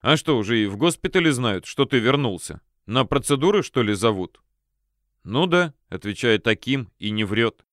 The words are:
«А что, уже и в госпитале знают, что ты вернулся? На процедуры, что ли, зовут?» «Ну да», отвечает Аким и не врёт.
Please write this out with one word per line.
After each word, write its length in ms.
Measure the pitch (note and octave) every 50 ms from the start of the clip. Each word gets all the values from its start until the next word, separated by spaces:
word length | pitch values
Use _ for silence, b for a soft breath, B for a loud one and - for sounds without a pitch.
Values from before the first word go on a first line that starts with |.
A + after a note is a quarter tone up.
«А 160 | - B2 D3+ D3+
что, 200 | - - D3 A#2+
уже 240 | G#2 G2 A#2 A2+
и 60 | G#2+ G2+
в 100 | G2 G2+
госпитале 540 | C3 F3 D#3+ - - F3+ - F#3 E3+ D#3+
знают, 340 | C#3+ A#2+ B2+ A#2 G2+ F2+ -
что 200 | - - - C#3
ты 140 | - - B2+
вернулся? 640 | G#2+ A#2+ C3+ D3 C#3+ A#2+ F#2+ E2+ - - D2 C#2 _ _ _ _ _
На 200 | - G#2+ B2+ C3
процедуры, 580 | - - C#3 - - D3 C3+ C#3 F#3 G#3+ G#3 -
что 180 | - _ C3+
ли, 120 | A#2+ G#2 G#2
зовут?» 480 | F#2+ G#2 A#2 G#2+ F#2+ F2+ - _ _ _ _ _ _ _ _ _ _ _ _ _ _ _ _ _ _ _
«Ну 240 | - G#2 C3+ F3 F#3
да», 260 | E3 F3+ F3 D#3+ C#3 _ _ _
отвечает 580 | - F#2 - G#2 G2+ - - A#2+ A2 G#2+ - A#2
Аким 440 | A2 - - A#2+ C3+ C#3 A#2+ F#2 _ _
и 100 | - G#2
не 140 | G#2+ G#2+ A2
врёт. 420 | F#2+ G2+ A2 A#2 A2+ - _ _ _